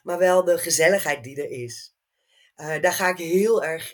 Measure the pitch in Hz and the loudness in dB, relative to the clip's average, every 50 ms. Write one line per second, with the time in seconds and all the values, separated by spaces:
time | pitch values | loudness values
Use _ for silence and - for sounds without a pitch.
0 | - - 175 175 185 180 185 185 180 175 175 165 - 170 156 156 160 170 196 - | -8 -6 0 2 4 4 6 4 4 4 2 2 0 -2 0 2 4 4 4 2
1 | - 151 143 139 117 131 139 143 143 - - 127 120 117 - - - - _ _ | 0 -2 -4 -6 -6 -14 -10 -10 -8 -8 -8 -10 -10 -12 -12 -16 -18 -20 _ _
2 | _ _ _ _ _ _ _ _ _ _ _ - 151 156 156 151 160 180 185 196 | _ _ _ _ _ _ _ _ _ _ _ -14 -8 -6 -4 0 0 0 0 2
3 | 190 180 185 185 170 160 175 190 208 226 226 - 143 160 160 160 - - | -2 -2 -2 -2 -4 0 2 2 4 4 2 2 0 -2 -6 -6 -8 -14